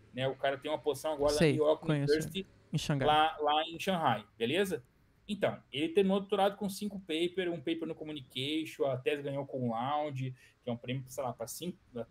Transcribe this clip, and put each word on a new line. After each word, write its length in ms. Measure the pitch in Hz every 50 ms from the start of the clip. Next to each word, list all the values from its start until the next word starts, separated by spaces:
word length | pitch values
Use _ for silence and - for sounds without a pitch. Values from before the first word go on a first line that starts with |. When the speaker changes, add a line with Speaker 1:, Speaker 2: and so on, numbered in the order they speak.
| - - -
Speaker 1:
né? 140 | 127 131 135
O 80 | 135
cara 220 | - - 139 139 135
tem 120 | - 147
uma 60 | 156 143
posição 360 | - 151 139 131 - 156 156
agora 200 | 143 143 147 147
Speaker 2:
Sei, 180 | 147 170 156 131
Speaker 1:
na 40 | 151
New 80 | 151
York 200 | 147 156 156 -
Speaker 2:
conheço 260 | 160 156 147 143 143 147
Speaker 1:
University, 260 | 156 156 156 156 190
Speaker 2:
ele. 80 | 190 - - - _ -
Em 60 | - 156
Xangai. 300 | - - 156 139 131 151
Speaker 1:
lá, 280 | 151 151 156 160 151 151
lá 220 | 151 147 147 151 160 165
em 120 | 170 165
Xangai, 460 | - - 190 170 160 139 117 107 104 - _ -
beleza? 460 | 113 117 143 180 208 185 175 135 - _ _ _ _ _ _ _ _ -
Então, 300 | 208 - - 123 101 - - _
ele 180 | - 131 151 165
terminou 280 | 165 202 196 190 190 202
o 20 |
doutorado 340 | 196 196 214 196 190 202 196
com 140 | - 208 190
cinco 300 | 196 - 208 208 202 190
paper, 500 | - - 156 156 170 175 175 - 185 175
um 60 | 170 165
paper 300 | 131 170 165 165 165 160
no 80 | 160
Communication, 920 | - 156 151 156 147 131 - - 127 131 139 156 160 156 - - - 151
a 120 | 139 131 127
tese 240 | 131 151 151 143 139
ganhou 220 | 143 139 139 139
com 220 | 139 - 131 123 120
o 40 |
Lounge, 640 | 113 113 123 135 147 151 151 151 139 131 131 131 127 - - - _ _ -
que 60 | 123
é 20 | 120
um 40 | 117
prêmio, 260 | - 123 127 139 127 -
sei 160 | - - 139
lá, 100 | 123 117
pra 140 | - 117 113
cinco, 300 | - - 156 180 170 - _ _ - 120 113 -